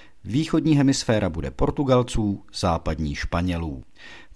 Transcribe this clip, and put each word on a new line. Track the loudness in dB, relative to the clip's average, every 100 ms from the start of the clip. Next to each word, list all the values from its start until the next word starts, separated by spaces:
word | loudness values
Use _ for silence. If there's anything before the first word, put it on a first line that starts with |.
| -20 -16
Východní | -4 -2 0 0 4 4
hemisféra | 4 2 2 0 0
bude | -2 -6
Portugalců, | 0 0 0 2 4 2 0 0 -2 -6 -4
západní | 0 0 -2 -4 -4 -4
Španělů. | -4 -2 -2 -2 -4 -8 -12 -20 -20 -20 -20